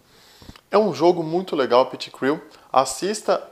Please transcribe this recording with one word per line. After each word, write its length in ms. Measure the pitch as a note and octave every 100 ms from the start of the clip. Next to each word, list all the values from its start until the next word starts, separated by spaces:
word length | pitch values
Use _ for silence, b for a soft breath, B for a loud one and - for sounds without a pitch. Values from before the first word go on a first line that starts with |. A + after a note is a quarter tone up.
| B B B B B B _
É 80 | G3+
um 160 | G#3+
jogo 300 | C3 E3+ E3+
muito 320 | D#3 F3 F#3+ E3
legal, 300 | B2 A#2+ B2+
Pit 260 | C3+ -
Crew. 300 | - B3+ G3 - B B
Assista 720 | B2 C3+ - F#3 G#3+ - F3+ -